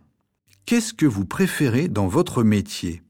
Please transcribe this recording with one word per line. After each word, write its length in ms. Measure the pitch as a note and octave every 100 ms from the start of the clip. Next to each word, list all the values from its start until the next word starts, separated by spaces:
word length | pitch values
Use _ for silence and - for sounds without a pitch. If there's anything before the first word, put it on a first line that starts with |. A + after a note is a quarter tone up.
| _ _ _ _ _ _
Qu'est-ce 300 | - A#3+ A3+
que 100 | -
vous 220 | D3+ G2 F#2
préférez 640 | - F#3+ - C#3+ A#2 F3+
dans 180 | G#2 F#2+
votre 360 | B2 F3 B2
métier ? 600 | A2 G#2 - - F2+ E2